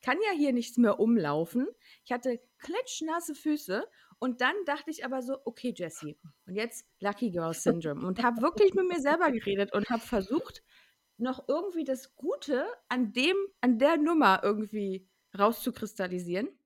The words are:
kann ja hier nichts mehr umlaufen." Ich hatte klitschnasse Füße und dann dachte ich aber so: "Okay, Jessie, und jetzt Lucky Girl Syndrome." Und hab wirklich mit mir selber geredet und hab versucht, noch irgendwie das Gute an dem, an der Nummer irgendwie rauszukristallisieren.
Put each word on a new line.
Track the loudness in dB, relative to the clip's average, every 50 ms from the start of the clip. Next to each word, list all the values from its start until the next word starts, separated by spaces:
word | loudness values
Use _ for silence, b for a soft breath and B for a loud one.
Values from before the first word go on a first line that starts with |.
kann | 0 -2 0 0 0
ja | 0 0 2
hier | 2 2 2
nichts | 0 -2 -2 2 4
mehr | 4 4 6 4
umlaufen." | 4 4 4 2 2 2 0 0 -2 -2 -2 -2 -2 -2 -6 b b b b b b
Ich | -6
hatte | -6 -4 -2 -4 -4 -4 _ _ _ _
klitschnasse | -12 -6 -6 -6 -6 -6 -8 -8 -6 -4 -4 -6 -6 -6 -12
Füße | -6 -2 -2 -2 -2 -2 -4 -4 -4 -4 -6 b b b b b b
und | -4 -4 -2 0
dann | 0 0 0 -2 -2
dachte | -4 -4 -4 -4 -10
ich | -10 -8 -6
aber | -6 -6 -6
so: | -4 -6 -6 -6 _
"Okay, | -12 -12 -6 -6 -6 -6
Jessie, | -6 -8 -10 -8 -10 -12 -12 -12 _ _ -20 _ _ _ -10
und | -6
jetzt | -6 -6 -6 -8 -12 -18 _ _ _
Lucky | -4 -4 -4 -2 -4 -2
Girl | -2 -2 -2 -2 -4
Syndrome." | 0 2 2 2 2 0 -4 -4 -4 -4 -4
Und | -2 2 2
hab | 0 2 2
wirklich | 0 0 4 6 6 6 6
mit | 4 0 2
mir | 0 0
selber | 2 2 4 4 4 2
geredet | 2 2 -2 -2 0 0 0 0 0
und | -2 0 0
hab | -2 -4 -2 0
versucht, | -2 -2 0 0 -2 -2 -2 -4 -14 -20 b b b b b b b b _ _ _ _
noch | -4 -4 -4 -4 -2 -2
irgendwie | -2 0 0 -4 -4 -6 -4
das | -4 -4 -6 -6 -18 _
Gute | _ -4 -4 -4 -4 -2 -2 -2 0 0 -4 -6 -12 _ _
an | -2 0 0 0 2
dem, | 2 2 2 2 2 0 -4 _ _
an | 2 2 4 6
der | 6 4 4 4
Nummer | 4 2 4 6 6 6 6 6 4
irgendwie | 0 0 0 -4 -6 -4 -4 -4 -4 -4 -6 -10 _ _ _ _ _ _ 2
rauszukristallisieren. | 4 4 4 2 -4 -6 -4 -4 -8 -10 -6 -6 -6 -4 -4 -6 -4 -4 -4 -2 -4 -4 -8 _ _